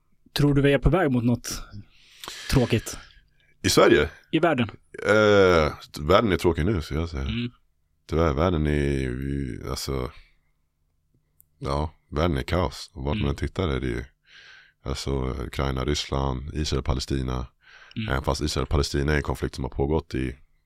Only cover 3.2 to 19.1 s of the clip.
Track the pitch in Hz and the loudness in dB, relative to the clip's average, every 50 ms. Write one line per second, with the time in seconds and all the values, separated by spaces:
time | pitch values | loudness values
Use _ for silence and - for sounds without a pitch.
3.2 | _ _ _ _ _ _ _ _ - - - - 190 - - - 76 - - - | _ _ _ _ _ _ _ _ 0 2 6 6 8 8 8 6 4 2 -4 -12
4.2 | _ _ - 160 165 170 147 135 135 - - - _ _ - - - - 104 107 | _ _ 0 2 2 2 2 2 -2 -4 -6 -14 _ _ -12 -4 0 4 4 6
5.2 | 107 104 104 101 95 92 87 80 76 73 - - - - - - 73 73 95 107 | 6 6 8 8 8 8 6 6 4 2 -2 -6 -16 -16 -12 -4 2 4 4 6
6.2 | 120 101 85 - - 90 80 78 76 98 113 82 80 - 69 78 85 82 82 69 | 6 4 2 2 2 2 2 2 0 0 0 -2 -4 -4 -4 -4 -4 -4 -6 -6
7.2 | 67 69 110 117 120 120 - _ _ _ _ _ _ _ _ _ _ - - 78 | -4 -4 -4 -4 -6 -6 -10 _ _ _ _ _ _ _ _ _ _ -2 0 2
8.2 | 85 80 65 71 82 95 90 78 76 73 73 73 69 71 71 67 65 64 62 65 | 2 2 2 2 2 2 2 2 0 0 0 0 0 0 0 -2 -2 -4 -6 -6
9.2 | 69 69 69 69 69 62 53 50 - - 64 - - 71 67 65 62 62 - - | -6 -6 -6 -6 -6 -8 -8 -10 -8 -8 -8 -8 -6 -6 -6 -6 -6 -8 -10 -14
10.2 | - _ _ _ _ _ _ _ _ _ _ _ _ _ _ _ _ _ _ _ | -20 _ _ _ _ _ _ _ _ _ _ _ _ _ _ _ _ _ _ _
11.2 | _ _ _ _ _ _ _ - - 65 69 73 76 78 - _ _ - - 71 | _ _ _ _ _ _ _ -10 -6 -4 -2 -2 -4 -4 -8 _ _ -6 -2 0
12.2 | 85 90 71 67 62 - 85 87 85 62 - - - - - - 65 71 73 71 | 0 0 0 -2 -2 -2 -2 0 0 -2 -4 -8 -16 -16 -12 -8 -6 -4 -2 -2
13.2 | 71 69 69 - - 71 - - 95 82 69 64 65 62 58 58 57 - _ _ | -2 -2 -2 -2 -6 -6 -4 -2 -2 -2 -2 -2 -4 -4 -6 -6 -8 -12 _ _
14.2 | _ _ - - - - - - - _ _ _ - 62 69 - - 67 69 67 | _ _ -20 -20 -20 -20 -20 -20 -20 _ _ _ -10 -8 -8 -6 -6 -4 -4 -2
15.2 | 64 64 62 65 60 - - - 67 67 65 65 64 69 73 - - - 69 69 | -2 -4 -6 -6 -8 -8 -4 -4 -2 -2 -2 -2 -2 -2 -2 -2 -4 -4 -2 -2
16.2 | 67 69 64 65 69 73 - 76 76 - 71 65 - - 64 64 - - 69 67 | -2 -2 -4 -4 -8 -8 -6 -6 -4 -2 -2 -2 -2 -2 -4 -4 -2 -4 -4 -4
17.2 | 64 62 62 62 64 - _ _ _ - - - - - - - 110 107 67 65 | -4 -4 -4 -6 -6 -10 _ _ _ -20 -20 -20 -20 -14 -10 -8 -6 -4 -4 -2
18.2 | - 71 67 - 76 78 - 69 64 - - 71 69 - - 71 67 73 | 0 -2 -2 -2 -2 -4 -2 -2 -2 0 0 0 0 0 0 -2 0 2